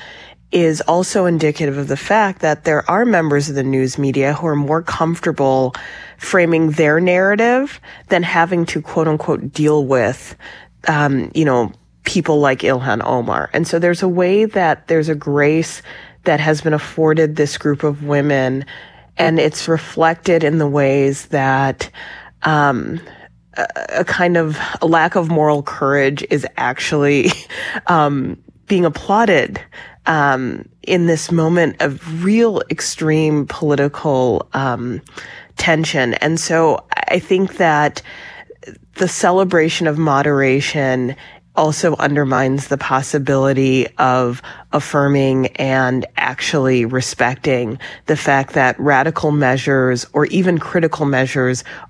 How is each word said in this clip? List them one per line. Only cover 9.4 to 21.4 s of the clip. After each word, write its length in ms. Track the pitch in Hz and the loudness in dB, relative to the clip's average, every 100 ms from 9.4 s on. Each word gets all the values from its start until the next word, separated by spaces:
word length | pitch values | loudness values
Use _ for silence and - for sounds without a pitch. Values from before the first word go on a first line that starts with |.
| 139 | -4
deal 340 | 151 151 151 135 | -2 2 2 2
with, 520 | 131 110 127 - - - - - _ - | 2 2 -2 -10 -20 -20 -20 -20 _ -2
um, 440 | 151 147 135 - - | 0 2 0 -2 0
you 80 | |
know, 260 | 151 127 110 - _ _ - | 2 2 0 -4 _ _ -4
people 340 | 185 160 151 | -2 2 2
like 200 | 143 131 | 2 2
Ilhan 440 | - 131 123 107 | 0 0 0 -2
Omar. 460 | - 123 120 69 73 | -2 -2 -2 -2 -2
And 160 | - 170 | -2 0
so 100 | 170 | 0
there's 240 | 175 170 | 0 0
a 60 | 190 | 0
way 380 | 175 180 196 220 | 0 2 2 2
that 420 | 202 170 147 - | 2 0 0 0
there's 220 | 165 156 | 0 0
a 60 | 151 | -2
grace 680 | 151 143 147 160 160 - - - - - | -2 2 4 2 -2 -8 -16 -20 -20 -6
that 160 | - 147 | 0 0
has 220 | 151 151 | 2 0
been 120 | 156 | 0
afforded 600 | 151 - - 160 156 156 151 | -2 -2 0 2 4 2 2
this 220 | 147 - | -2 -2
group 260 | 151 143 | -2 -2
of 200 | 156 143 | -2 -2
women, 600 | 143 147 147 139 131 135 139 - - - - - | -2 0 2 0 0 -2 -8 -14 -20 -20 -12 -2
and 220 | 151 160 | 0 2
it's 280 | 151 - - | 0 -2 -2
reflected 760 | 160 - - 165 170 - 165 | -2 -4 0 0 0 0 2
in 140 | 156 160 | 2 2
the 100 | 147 | 0
ways 600 | 143 139 139 139 139 - | 2 2 2 0 -2 -4
that, 600 | 147 | -2